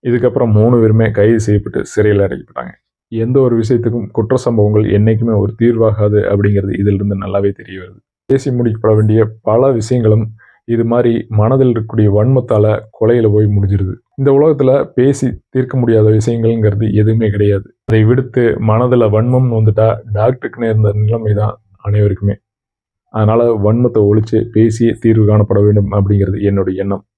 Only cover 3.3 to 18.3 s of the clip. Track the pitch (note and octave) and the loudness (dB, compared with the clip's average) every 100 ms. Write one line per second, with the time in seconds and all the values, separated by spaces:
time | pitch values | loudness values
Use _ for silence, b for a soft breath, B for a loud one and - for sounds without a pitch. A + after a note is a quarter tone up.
3.3 | C3 C3 A#2 A2 B2 A#2 A#2+ G2+ - A2 | 2 2 0 0 -2 -2 -4 -6 -6 -2
4.3 | B2+ B2 A#2 G#2 G#2+ G#2 G2+ G#2+ A2 A#2 | -2 -2 0 0 0 0 2 2 0 0
5.3 | G#2+ G2+ - A#2 A#2 A2+ G#2+ G#2 G#2 G2 | 0 -2 0 0 2 0 0 0 0 0
6.3 | G2+ G#2 G2+ G2 - G2+ G2+ G2+ G2 G2 | 0 0 0 -2 -2 -2 0 -2 -4 -4
7.3 | G2 G2+ - - F#2+ F2+ G2 _ _ _ | -4 -4 -6 -14 -18 -18 -20 _ _ _
8.3 | C3+ C3+ B2 A#2+ A2 A#2+ G#2+ G#2+ A2 G#2+ | -2 -2 -2 -2 -2 0 2 2 2 0
9.3 | - - A2 C3 A#2+ A2 B2 A2 G#2+ A2 | -4 -2 0 2 0 -2 -2 2 0 -2
10.3 | - b b - A#2 A#2 A#2+ A#2+ A2+ - | -10 b b -6 -2 0 0 0 -2 -2
11.3 | G#2+ G#2+ C3 C3 A#2 A2+ A2+ - G2+ A2 | -2 0 2 0 0 -4 0 2 2 2
12.3 | C3 B2 A2 G#2+ G#2+ - - A2 A#2+ A2 | 0 0 0 0 -2 -6 -4 0 2 2
13.3 | G#2 G#2+ G2+ F#2+ G2+ F#2+ - _ - C3+ | 2 2 0 0 -2 -4 -8 _ -4 0
14.3 | C#3 D3+ D3 C3+ C#3 - - C3 C#3 C3 | 2 2 2 2 0 -2 0 0 0 -4
15.3 | - _ C3 B2+ C3 A#2+ A2 G#2+ G#2+ A2 | -6 _ -6 -4 -2 2 2 4 2 0
16.3 | A#2 A2+ A#2 G#2+ G2+ A2 G2+ G#2 A2 A2 | 0 0 0 0 0 -2 0 2 0 0
17.3 | G2+ G#2 G2+ - _ - A2 G#2+ B2 B2+ | 0 0 0 -6 _ -2 2 2 2 -2